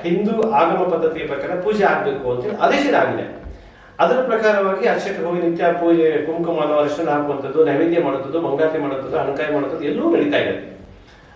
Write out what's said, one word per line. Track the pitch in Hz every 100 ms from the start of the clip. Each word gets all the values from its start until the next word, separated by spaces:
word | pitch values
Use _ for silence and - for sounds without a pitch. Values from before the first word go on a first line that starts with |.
ಹಿಂದೂ | 170 202 214 226 220
ಆಗಮ | 196 170 175
ಪದ್ಧತಿಯ | 175 160 156 - -
ಪ್ರಕಾರ | 139 170 175
ಪೂಜೆ | 208 208
ಆಗ್ಬೇಕು | 185 - - - -
ಅಂತ | -
ಹೇಳಿ | 214 -
ಆದೇಶ | 170 285 285
ಆಗಿದೆ. | 262 - - - - - - - - - -
ಅದರ | 170 170
ಪ್ರಕಾರವಾಗಿ | 233 220 214 202 196 190 226
ಅರ್ಚಕರು | 175 196 170 170
ಹೋಗಿ | 175
ನಿತ್ಯ | 170 170 170
ಪೂಜೆ, | 170 170 170 156 147
ಕುಂಕುಮ | 156 170 165 156
ಅನ್ನೋ | 147
ಅರಿಶಿಣ | 147 143 - 147
ಹಾಕುವಂಥದ್ದು, | 147 147 139 - 156
ನೈವೇದ್ಯ | 151 143 170 170
ಮಾಡುವಂಥದ್ದು, | - - 143 165
ಮಂಗಳಾರತಿ | 143 143 156 156
ಮಾಡುವಂಥದ್ದು, | 143 135 135 156
ಅಣಕಾಯಿ | 143 139 151
ಮಾಡುವಂಥದ್ದು | - 131 -
ಎಲ್ಲವೂ | - - 339
ನಡೀತಾ | - 294 -
ಇದೆ. | - - - - - - - - -